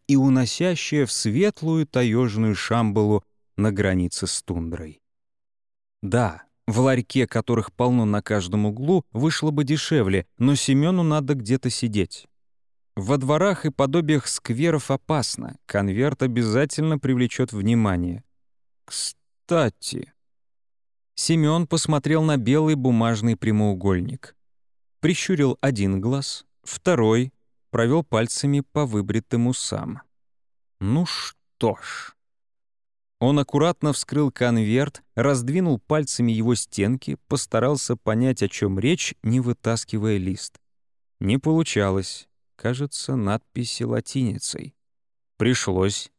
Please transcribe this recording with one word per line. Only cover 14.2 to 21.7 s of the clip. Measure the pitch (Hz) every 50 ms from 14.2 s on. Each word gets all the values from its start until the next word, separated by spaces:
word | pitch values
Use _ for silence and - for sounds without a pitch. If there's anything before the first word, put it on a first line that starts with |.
| - -
скверов | - - - - 113 120 160 170 160 143 - -
опасно, | 135 - _ - 156 143 117 - - - 58 - - - _
конверт | - - 101 101 98 95 110 135 147 135 -
обязательно | 139 127 117 120 117 110 107 131 151 143 - - 156 160 156 139
привлечёт | - 131 131 123 123 117 - - 127 -
внимание. | 110 104 98 110 120 117 110 101 90 87 90 90 87 110 - _ _ _ _ _ _ _ _ _ _ _ _
Кстати. | - - - - - - _ _ _ _ _ _ - 175 165 139 107 - _ - - - - - - _ _ _ _ _ _ _ _ _ _ _ _ _ _ _ _ _ _ _ _ -
Семён | - - - 165 165 151 151 160 170 170
посмотрел | -